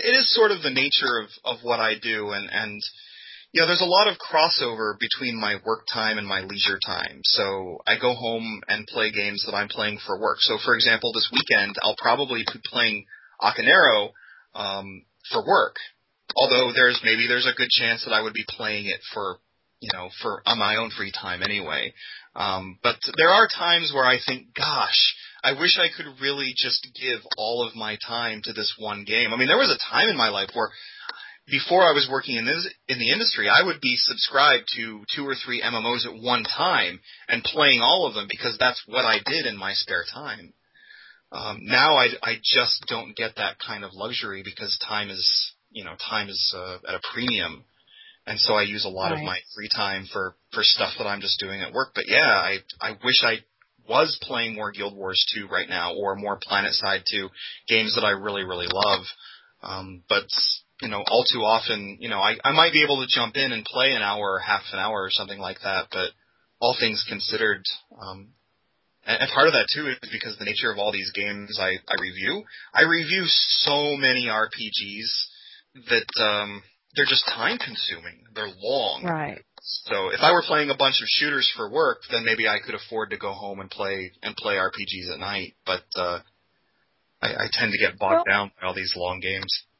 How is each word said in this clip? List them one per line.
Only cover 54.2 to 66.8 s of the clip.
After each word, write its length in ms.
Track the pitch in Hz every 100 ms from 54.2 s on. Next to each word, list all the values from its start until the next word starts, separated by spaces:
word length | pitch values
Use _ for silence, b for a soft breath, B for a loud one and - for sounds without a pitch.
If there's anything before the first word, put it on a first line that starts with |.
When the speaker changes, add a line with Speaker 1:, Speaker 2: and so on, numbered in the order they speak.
Speaker 1:
playing 320 | - 127 117
more 180 | 107 104
Guild 260 | 98 101 98
Wars 280 | 95 92 -
two 140 | 110 101
right 220 | 92 92
now 240 | 92 87 85
or 220 | 98 98
more 200 | 101 98
PlanetSide 640 | - 101 95 - 98 98 -
two, 200 | 104 95 B B B -
games 260 | 113 110 107
that 80 |
I 80 | 107
really, 320 | 98 104 101
really 240 | 92 90 87
love. 360 | 90 104 98 95 - b b b _
Um, 400 | 95 95 95 92 -
but, 180 | 101 98 - - - - -
you 80 | 120
know, 140 | 104 98
all 160 | 113 123
too 140 | 127
often, 580 | 107 113 - 107 101 101
you 100 | 117
know, 100 | 104
I, 160 | 101 110
I 80 | 135
might 220 | 156 165
be 100 | 160
able 180 | 147 139
to 60 | 127
jump 280 | 127 117 135
in 160 | 135
and 140 | 117 107
play 280 | 123 131
an 80 | 127
hour 320 | 104 104 101
or 60 | 95
half 220 | - 101 -
an 80 | 98
hour 220 | 101 107
or 60 | 95
something 300 | - 98 98
like 180 | 92 95
that, 240 | 98 95 -
but 180 | 95 90 - _ _ _ _
all 160 | 113
things 240 | 127